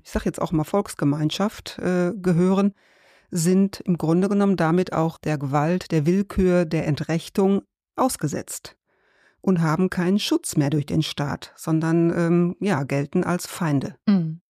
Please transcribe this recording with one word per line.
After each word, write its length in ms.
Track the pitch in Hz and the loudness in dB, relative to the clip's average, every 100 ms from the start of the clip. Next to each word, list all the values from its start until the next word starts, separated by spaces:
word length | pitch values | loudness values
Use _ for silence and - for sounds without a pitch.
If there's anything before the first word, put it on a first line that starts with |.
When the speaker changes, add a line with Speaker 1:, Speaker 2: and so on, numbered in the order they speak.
Speaker 1:
ich 80 | - | -6
sag 140 | 214 190 | -4 -4
jetzt 160 | - | -4
auch 100 | 160 | -4
mal 120 | 156 | -2
Volksgemeinschaft, 1120 | 151 202 202 - 147 143 151 - 202 - - - | 0 -2 -4 -2 -2 0 -2 -2 -4 -4 -16 -8
äh, 340 | 180 180 175 202 | -2 0 -2 -2
gehören, 580 | 180 170 185 190 202 - _ _ _ _ _ | 0 2 2 2 0 -2 _ _ _ _ _
sind 500 | 170 160 185 196 - | -2 2 2 2 -2
im 160 | - 170 | -4 0
Grunde 300 | 156 170 196 | 4 4 4
genommen 300 | 202 202 185 | 2 2 2
damit 360 | 165 175 185 | 2 2 2
auch 240 | - 165 - | 0 -2 -2
der 200 | - 151 | -4 -4
Gewalt, 540 | 139 147 156 180 - | 0 0 0 -2 0
der 140 | 160 151 | 0 2
Willkür, 600 | 190 202 - 185 180 170 | 2 0 0 2 4 2
der 220 | 165 156 | -2 0
Entrechtung 760 | 143 147 165 - - 196 196 - _ _ - | -2 -2 -4 -2 0 2 2 -2 _ _ -2
ausgesetzt 800 | 254 - 151 139 - - - - _ _ _ _ _ _ | -2 0 -4 -6 -8 -14 -14 -20 _ _ _ _ _ _
und 200 | - 180 | 0 2
haben 280 | 160 156 185 | 2 2 0
keinen 300 | - 175 202 | 0 0 0
Schutz 360 | - 311 - - | 0 -2 0 0
mehr 140 | 139 | 0
durch 160 | 151 143 | 0 -2
den 160 | 156 | -2
Staat, 500 | 156 - 143 - - - | -2 -4 -6 -6 -10 -12
sondern, 560 | - 160 160 165 170 170 | -2 0 2 2 2 2
ähm, 400 | 170 175 175 - | 2 2 2 -2
ja, 240 | 190 147 | -2 -2
gelten 400 | 139 139 143 180 | -2 -4 -2 -2
als 240 | - 175 - | -2 -4 -6
Feinde. 480 | - 165 143 - - - | -6 -2 -2 -2 -4 0
Speaker 2:
Mhm. 340 | 196 160 160 | 2 0 -6